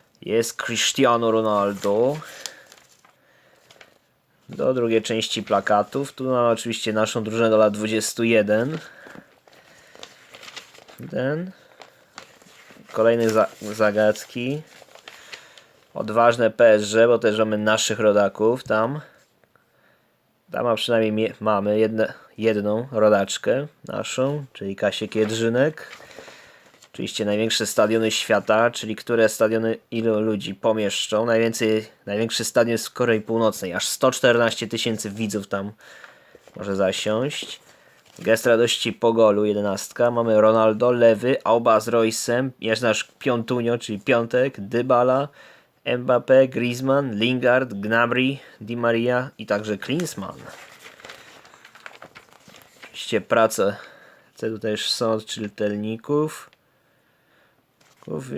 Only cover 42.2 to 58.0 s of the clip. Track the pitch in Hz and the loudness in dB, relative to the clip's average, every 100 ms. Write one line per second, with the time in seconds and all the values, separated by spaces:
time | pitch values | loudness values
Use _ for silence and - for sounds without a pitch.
42.2 | - 120 131 - 110 113 120 107 - _ | -2 -2 -2 -6 -4 0 0 -2 -4 _
43.2 | - 120 113 123 117 117 - 101 117 120 | -4 -2 -2 -2 -2 -4 -4 -8 0 0
44.2 | 117 123 135 117 98 117 131 123 127 131 | 2 0 -2 -4 -6 -4 2 2 2 0
45.2 | 143 - - - _ _ 123 123 127 123 | -2 -10 -20 -20 _ _ -6 -4 0 0
46.2 | - 131 131 131 123 120 131 139 135 104 | 4 4 4 0 -4 -2 0 0 0 -2
47.2 | 120 127 123 127 127 101 107 113 120 123 | 0 2 2 2 0 -6 -2 2 2 2
48.2 | 131 139 - - 110 120 117 113 120 123 | 0 -4 -12 -18 -10 -2 0 2 2 0
49.2 | 131 - 107 104 107 101 - 151 170 - | -4 -12 -4 -4 -2 -6 -4 -4 -4 -8
50.2 | 92 - - - - - - - - - | -12 -14 -18 -20 -20 -20 -20 -20 -20 -20
51.2 | - - - - - - - - - - | -20 -20 -20 -20 -20 -20 -20 -20 -20 -20
52.2 | - - - - - _ - - - 110 | -20 -20 -20 -20 -20 _ -20 -14 -4 -4
53.2 | - 113 110 - 98 110 - - - _ | 0 2 4 2 -2 -2 -14 -20 -20 _
54.2 | _ - 113 110 110 104 - - 113 110 | _ -10 -8 -6 -4 -4 -4 -2 -2 -2
55.2 | 107 - 104 - 104 104 107 110 - 147 | -6 -10 -10 -4 -4 -4 -6 -8 -4 -2
56.2 | 151 - - _ _ _ _ _ _ _ | -2 -8 -20 _ _ _ _ _ _ _
57.2 | _ _ _ _ _ _ _ _ | _ _ _ _ _ _ _ _